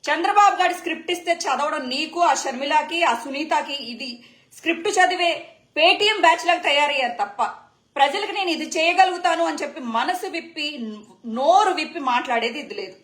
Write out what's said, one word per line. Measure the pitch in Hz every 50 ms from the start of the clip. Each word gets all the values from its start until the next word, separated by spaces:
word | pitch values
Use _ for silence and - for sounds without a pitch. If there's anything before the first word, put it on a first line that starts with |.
| -
చంద్రబాబు | - 294 311 339 392 403 415 415 392 392
గారి | 381 359 359 349
స్క్రిప్ట్ | - - 349 320 330 - -
ఇస్తే | 359 339 - 349 339
చదవడం | 339 - 294 262 247 285 302 311 302 262 247
నీకు, | 254 285 311 - - 339
ఆ | 339 320 269
షర్మిలకి, | - - 285 240 247 277 285 311 311 302 302 320 339 339
ఆ | 277 233
సునీతకి | 226 - 277 269 277 311 302 330 302 285 285 277
ఇది | 277 233 233 240 247 269 247 240 - - - _ _ _ _ -
స్క్రిప్ట్ | - - 320 339 330 -
చదివే | 415 - 381 359 359 359 359 349 339 311 - - - - _ _ _ _
Paytm | 294 311 359 392 - 415 415 440 403
బ్యాచ్ | 339 330 - - -
లాగా | 339 339 339
తయారయ్యారు | - 320 285 285 294 285 285 269 254 233 233 - 208
తప్ప, | 208 - - 226 - - - - _ _ _ _ _ _
ప్రజలకు | - 277 285 - 403 415 392
నేను | 370 415 381 359
ఇది | 320 247 311 - - 339
చేయగలుగుతాను | 320 339 359 381 370 370 359 349 - 349 330 330 339
అని | 330 311
చెప్పి | - 311 294 - -
మనసు | 254 233 226 226 262 302 359 359 427
విప్పి, | 370 294 330 - - - 320 294 294 294 269 226 220 214 208 214 - - _ -
నోరు | 233 220 247 269 311 359 403 427 392
విప్పి | 330 311 311 - - 339
మాట్లాడేది | 277 254 240 247 240 262 240 226 214 240 226 302
ఇది | 262 - 208
లేదు. | - 190 175 - -